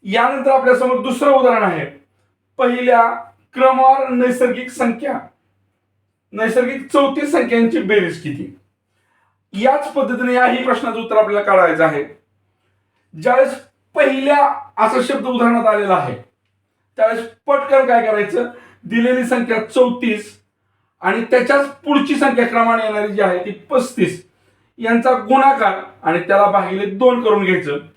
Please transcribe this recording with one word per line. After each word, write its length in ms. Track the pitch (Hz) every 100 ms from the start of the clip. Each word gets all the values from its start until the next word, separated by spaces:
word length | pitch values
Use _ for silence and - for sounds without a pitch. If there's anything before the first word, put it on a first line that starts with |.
| 196
यानंतर 460 | 214 240 269 262
आपल्यासमोर 500 | 269 254 247 254 254
दुसरं 280 | 262 247 285
उदाहरण 320 | 269 247 226
आहे, 220 | 196 165 139 - _ _ _ _ _ -
पहिल्या 420 | 254 247 247 233 226 - - _ _ 254
क्रमवार 540 | 262 262 262 269 262
नैसर्गिक 600 | 247 247 247 247 - 254
संख्या, 480 | - 240 - 285 - - _ _ _ _ _ _ _ _ _ _
नैसर्गिक 520 | 202 220 233 247 277 -
चौतीस 400 | 285 277 269 285
संख्यांची 500 | 302 240 233 226 311
बेरीज 400 | 190 202 175 -
किती? 220 | 151 147 - - _ _ _ _ _ _ _ _ _
याच 380 | 196 240 285 285
पद्धतीने 400 | 277 262 240 247
याही 300 | 247 247 240
प्रश्नाचं 360 | - 233 240 226
उत्तर 180 | 226 214
आपल्याला 280 | 214 208 202
काढायचं 380 | 190 175 156
आहे. 200 | 160 147 147 - _ _ _ _ _ _ _ _ _
ज्यावेळेस 420 | 156 156 247 - - - _ _ -
पहिल्या 520 | 269 262 269 294 277 - - -
असा 240 | 220 254
शब्द 240 | 247 277 233
उदाहरणात 400 | 247 233 233 214
आलेला 280 | 208 202 180
आहे 200 | 135 123 - _ _ _ _ _ _ -
त्यावेळेस 300 | 220 226 226 _ -
पटकन 400 | 285 277 269 254
काय 180 | 233 233
करायचं, 440 | 208 202 202 240 - - _
दिलेली 420 | - 233 240 254 240
संख्या 360 | 247 226 226 214
चौतीस 680 | 262 247 240 233 208 - - _ _ _ _ _ _
आणि 220 | 180 214 226
त्याच्याच 380 | 254 240 285 285 -
पुढची 400 | - 285 - 285
संख्या 300 | 269 240 233
क्रमाने 360 | 233 226 226
येणारी 300 | 220 208 208
जी 80 | 202
आहे 180 | 190 180 180
ती 60 | 190 -
पस्तीस, 520 | 262 247 - 175 123 - _ _ _ _ _
यांचा 320 | 226 233 262 247
गुणाकार 600 | 208 269 269 269 208 190 - -
आणि 160 | 156 175
त्याला 260 | - 196 202
भागिले 340 | 196 185 190 202
दोन 360 | - 247 240
करून 200 | 226 208 185
घ्यायचं. 320 | 180 151 143 -